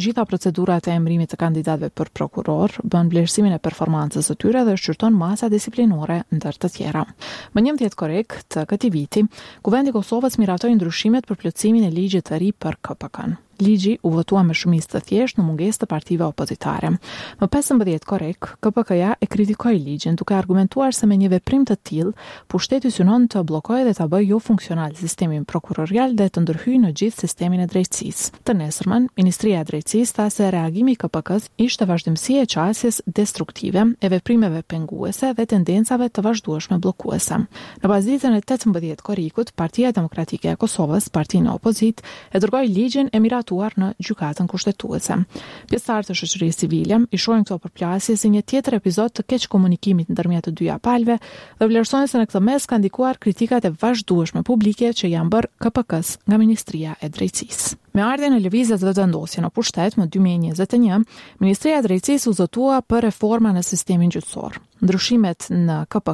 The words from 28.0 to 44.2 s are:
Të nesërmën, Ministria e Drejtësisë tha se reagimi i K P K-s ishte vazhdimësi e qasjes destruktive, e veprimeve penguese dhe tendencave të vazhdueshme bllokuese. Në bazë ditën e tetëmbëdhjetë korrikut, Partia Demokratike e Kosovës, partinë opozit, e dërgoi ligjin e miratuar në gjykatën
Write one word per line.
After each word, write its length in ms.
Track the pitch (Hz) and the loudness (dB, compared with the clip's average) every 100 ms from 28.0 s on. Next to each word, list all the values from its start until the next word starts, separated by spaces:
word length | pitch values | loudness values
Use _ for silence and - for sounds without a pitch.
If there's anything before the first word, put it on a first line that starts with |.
| - - - - | -8 -8 -8 -8
Të 80 | - 202 | -2 -2
nesërmën, 480 | 151 - - 233 254 - | -2 -4 0 0 0 2
Ministria 480 | 185 - 220 180 | 2 2 0 0
e 40 | 151 | -2
Drejtësisë 480 | 151 - 214 240 - | -6 -2 0 0 0
tha 80 | 208 - | -2 0
se 160 | 196 | 0
reagimi 400 | 180 165 180 254 240 | 0 -2 0 0 0
i 20 | |
K 80 | - | -2
P 160 | 160 | -4
K-s 240 | - 196 - - | -2 -4 -4 -2
ishte 320 | 247 - 190 | -2 0 0
vazhdimësi 540 | 170 - 160 - 277 | 0 0 -4 0 0
e 40 | 240 - | 2 0
qasjes 420 | 175 220 240 - - | 0 0 -2 -2 -4
destruktive, 880 | 208 208 - 156 - - 180 233 - | -2 -2 -2 -8 -6 -2 2 2 2
e 40 | 196 | 0
veprimeve 560 | 180 - 233 202 160 - | 0 2 2 2 0 -4
penguese 640 | 165 156 - - - 262 | -6 -6 -6 -6 -2 -2
dhe 160 | 226 226 | -2 0
tendencave 640 | 208 170 190 226 247 247 | 2 2 2 2 0 0
të 80 | - 208 | 0 0
vazhdueshme 480 | 226 - 156 - 180 | 0 -2 -6 -2 0
bllokuese. 560 | 185 - - - - - - - - - | 0 -4 -6 -4 -2 -4 -4 -8 -20 -4
Në 80 | 190 | 0
bazë 200 | 202 202 | 2 2
ditën 240 | 277 262 214 | 0 2 2
e 80 | - | 0
tetëmbëdhjetë 560 | 254 226 175 165 151 - | -2 0 0 -4 -8 -6
korrikut, 480 | 196 160 - 233 - | -4 -2 -4 -6 -4
Partia 400 | 165 - 247 220 | -4 0 0 2
Demokratike 560 | 160 - 160 143 165 | -2 -4 -6 -4 -4
e 80 | 165 | -2
Kosovës, 480 | 226 - 151 185 - | -2 0 0 0 0
partinë 480 | 165 151 185 120 - | -4 0 2 2 0
opozit, 480 | 226 214 220 - - - - 196 | -2 2 0 0 -10 -20 -6 -2
e 80 | |
dërgoi 240 | 202 254 254 | 0 0 0
ligjin 400 | 185 247 277 269 | 0 0 0 0
e 100 | 220 | 2
miratuar 220 | 226 247 233 180 214 - | 2 2 -4 -4 -2 -2
në 160 | 190 - | -2 -4
gjykatën 460 | 180 214 | -6 -4